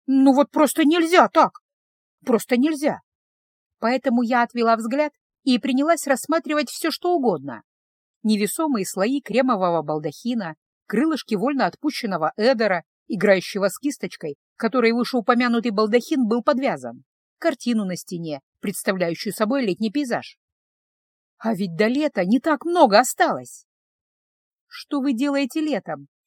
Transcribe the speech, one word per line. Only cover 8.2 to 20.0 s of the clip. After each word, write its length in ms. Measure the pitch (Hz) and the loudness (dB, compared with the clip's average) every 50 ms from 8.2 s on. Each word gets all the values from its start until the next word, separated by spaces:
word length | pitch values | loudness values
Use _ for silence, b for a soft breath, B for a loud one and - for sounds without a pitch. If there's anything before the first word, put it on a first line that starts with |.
| - | 0
Невесомые 640 | 214 214 202 208 196 - - 330 302 269 208 185 | 0 0 2 0 -2 -2 -2 -2 -2 0 -2 -4
слои 360 | - - 185 190 233 277 285 | -4 -2 -2 -2 0 -2 -4
кремового 600 | - - 208 240 269 262 240 190 185 175 170 160 | -6 -2 0 0 2 2 0 0 0 0 0 0
балдахина, 760 | 151 151 156 156 151 156 143 - - 233 254 226 190 165 - - _ _ _ _ _ | -2 -2 -4 -4 -4 -6 -8 -6 -6 -4 -4 -4 -6 -8 -12 -14 _ _ _ _ _
крылышки 480 | _ 202 214 294 320 320 - - - 220 | _ -2 0 0 0 -2 -4 -4 -4 -4
вольно 300 | 180 202 277 294 262 214 | -2 -2 -2 0 0 0
отпущенного 680 | 175 - _ - 302 - - - 202 190 156 156 143 - | -2 -2 _ -6 -6 -6 -4 -6 -6 -4 -2 -2 -4 -2
Эдера, 460 | - 208 254 269 220 226 202 185 170 - _ _ _ _ | 0 0 2 2 2 0 0 0 -2 -4 _ _ _ _
играющего 600 | _ - 180 180 214 190 185 - - - 202 190 190 | _ -4 0 4 4 4 4 2 -4 -4 -2 -2 -2
с 80 | - | -2
кисточкой, 580 | - - 294 269 - - 175 - - - 151 143 - _ _ _ | -4 -6 -8 -6 -6 -10 -12 -12 -10 -12 -12 -12 -12 _ _ _
которой 360 | - - 220 - 254 226 226 | -4 -4 -2 0 2 2 2
вышеупомянутый 800 | 226 240 233 - - 247 196 - 247 240 247 240 233 233 220 240 | 2 0 -2 0 -2 -2 2 2 2 2 2 2 0 0 -2 -2
балдахин 560 | 202 214 220 214 214 240 - - 320 269 247 | 0 0 0 2 2 0 0 0 -2 0 0
был 160 | 202 226 240 226 | 0 0 0 2
подвязан, 600 | 320 294 247 277 240 170 139 127 117 117 127 - _ _ _ _ _ _ | 0 0 2 0 -2 -4 -4 -8 -12 -14 -14 -20 _ _ _ _ _ _
картину 480 | _ - 165 - - - 240 240 220 202 | _ -2 -2 -2 -2 -2 -2 -2 -2 -2
на 100 | 185 180 | -4 -6
стене, 460 | - - - 185 170 165 160 147 135 - _ _ _ | -8 -8 -10 -10 -8 -8 -8 -8 -10 -12 _ _ _
представляющую 720 | - 202 185 - - 214 196 185 175 170 165 - - 214 - | -8 -6 -6 -2 -2 -2 0 0 -2 -2 -2 -4 -8 -8 -4
собой 320 | - 220 208 269 277 254 | -2 -2 -2 0 -2 0
летний 260 | 202 175 - 220 220 | -2 -2 -2 -4 -4
пейзаж. 460 | - 294 | -2 -4